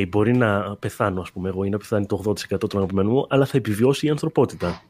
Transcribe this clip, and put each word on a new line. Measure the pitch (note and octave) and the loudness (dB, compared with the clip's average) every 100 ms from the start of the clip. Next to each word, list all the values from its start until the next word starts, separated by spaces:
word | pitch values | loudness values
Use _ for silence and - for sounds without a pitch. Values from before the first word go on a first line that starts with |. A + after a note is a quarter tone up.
| F#2+ | 2
μπορεί | G2+ A2 B2 | 2 4 4
να | A2+ G2+ G2 G2+ | 4 2 -2 -6
πεθάνω, | A2 - G#2+ F#2 | -8 -2 -2 -2
ας | E2+ | -6
πούμε, | F#2+ F#2 | -6 -4
εγώ, | F#2 | -2
ή | G2 | -2
να | G#2 | -2
πεθάνει | - G#2+ G2+ | -2 -2 0
το | F#2+ | -2
ογδόντα | G#2 G2+ | -2 -2
τοις | |
εκατό | - G2 G#2+ | -2 -4 -2
των | G2+ | 0
αγαπημένων | F#2 F#2+ G2+ | 0 2 2
μου, | C3 - | 2 2
αλλά | C3+ C3+ | 2 2
θα | C#3 | 0
επιβιώσει | G#2+ G#2 B2 C#3 D3+ | 0 2 2 2 0
η | |
ανθρωπότητα. | D3+ D#3+ D3+ B2+ D#3 F3 F3 | -2 0 2 0 0 -4 -6